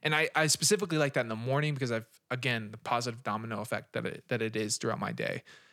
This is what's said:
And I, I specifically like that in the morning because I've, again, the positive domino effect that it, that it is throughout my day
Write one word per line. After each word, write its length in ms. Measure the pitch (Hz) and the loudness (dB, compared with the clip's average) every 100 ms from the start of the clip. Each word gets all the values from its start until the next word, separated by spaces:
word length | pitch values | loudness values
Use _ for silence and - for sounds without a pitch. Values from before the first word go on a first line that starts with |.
And 120 | 151 156 | 0 2
I, 140 | 156 151 | 2 2
I 120 | 156 | 2
specifically 500 | - 147 202 196 156 | 4 4 2 2 2
like 160 | 143 | 2
that 80 | 135 | 2
in 60 | 113 | 0
the 80 | 110 | -2
morning 380 | 120 139 151 | 0 2 2
because 180 | 139 127 | 0 0
I've, 140 | 113 110 - - | -2 -4 -14 -6
again, 400 | 127 127 117 104 | -2 0 0 -2
the 60 | 110 | -8
positive 460 | - 123 120 117 | 0 0 0 -4
domino 360 | 110 107 113 104 | -2 -2 -2 -6
effect 320 | 113 107 - | -4 -4 -4
that 120 | 120 117 | -4 -4
it, 180 | - - | -6 -4
that 140 | 120 | -2
it 140 | 113 113 | 0 0
is 220 | 107 - | 0 0
throughout 220 | 117 117 | 0 0
my 120 | 101 | -2
day 320 | - - - - - - | -2 -2 -4 -8 -20 -20